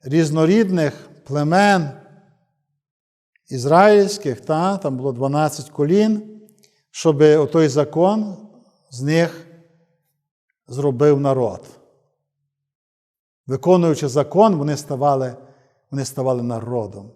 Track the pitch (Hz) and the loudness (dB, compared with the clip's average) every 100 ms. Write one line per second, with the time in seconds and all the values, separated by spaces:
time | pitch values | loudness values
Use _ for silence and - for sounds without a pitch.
0 | - 156 156 156 160 208 208 180 147 - | 0 0 0 2 2 4 2 0 -2 -4
1 | - - - 147 147 180 202 190 151 - | -20 -20 -8 -4 0 2 2 2 -2 -10
2 | - - _ _ _ _ _ _ _ _ | -20 -20 _ _ _ _ _ _ _ _
3 | _ _ _ _ _ 127 131 165 208 208 | _ _ _ _ _ -6 2 4 6 4
4 | 196 202 147 117 - 156 185 196 151 131 | 2 -2 -8 -8 -4 -2 -2 -4 -6 -6
5 | 139 120 135 147 151 143 131 - 147 196 | -6 -4 -4 -2 -2 -4 -14 -4 0 2
6 | 220 208 - - - _ _ _ _ - | 2 -2 -6 -20 -20 _ _ _ _ -2
7 | 165 143 151 151 143 165 156 135 147 160 | 0 4 6 4 2 2 2 0 -2 0
8 | 185 214 208 185 - _ _ _ _ 123 | 0 0 -6 -12 -20 _ _ _ _ -8
9 | 139 160 170 - - - _ _ _ _ | -2 0 0 -6 -20 -20 _ _ _ _
10 | _ _ _ _ _ _ _ 127 143 123 | _ _ _ _ _ _ _ -4 -4 2
11 | 147 143 143 131 117 90 - - _ _ | 2 4 2 0 -2 -6 -18 -20 _ _
12 | _ _ _ _ _ _ _ _ _ _ | _ _ _ _ _ _ _ _ _ _
13 | _ _ _ _ - 131 175 180 170 151 | _ _ _ _ -10 -4 2 4 2 0
14 | 147 139 143 180 220 165 147 147 - 135 | -2 -2 0 2 2 2 -4 -6 -8 -2
15 | 143 135 131 - - _ _ _ _ 139 | 0 0 -4 -10 -20 _ _ _ _ -10
16 | 131 - 131 127 120 113 110 123 104 101 | -8 -6 -4 -4 -6 -8 -8 -8 -8 -14
17 | 104 | -20